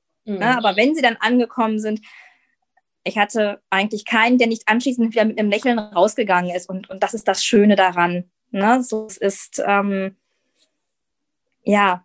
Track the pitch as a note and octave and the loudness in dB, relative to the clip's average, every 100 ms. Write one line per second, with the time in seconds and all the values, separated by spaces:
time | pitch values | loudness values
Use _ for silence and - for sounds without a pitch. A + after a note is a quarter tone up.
0 | _ _ - G3 G#3+ B3 A3+ F#3+ B3+ D#4+ | _ _ -10 -4 -2 0 0 2 0 2
1 | B3+ A3 A3 B3 A#3 - A3 G#3+ G#3+ G#3+ | 0 0 0 0 0 -2 -2 -2 -4 -6
2 | - - - _ _ _ _ _ _ _ | -8 -20 -20 _ _ _ _ _ _ _
3 | G#3+ G#3+ G#3 A3+ G#3 G3+ _ F#3+ G#3 G#3+ | -8 -2 -2 0 -2 -4 _ -2 -2 -6
4 | - A#3 A#3 B3+ A#3 A3 - A3 C4+ B3 | -2 0 4 4 2 0 -2 0 0 -2
5 | A3+ A3+ A3 G#3+ G#3+ G#3 B3+ A#3 G#3+ F3 | -2 0 0 0 0 0 0 -2 -2 2
6 | G3+ A#3+ G#3 F3+ F3+ F3 - F#3 - F#3+ | 2 2 0 0 0 -6 -8 -12 -12 -4
7 | G#3 A3+ - F#3+ - A3 G#3 G3 F#3 F3+ | -4 -2 -4 -2 2 4 6 6 4 2
8 | F3 F3+ F3+ _ _ G3+ G#3 B3+ B3 A3 | 0 -2 -6 _ _ -2 2 2 0 -8
9 | A3 - G3 - - - - G3+ G3+ G3 | -8 -4 -4 -4 -10 -6 0 0 0 -4
10 | F#3+ G3 _ _ _ _ _ _ _ _ | -6 -10 _ _ _ _ _ _ _ _
11 | _ _ _ _ _ _ - G3+ G3+ F3+ | _ _ _ _ _ _ -2 2 2 0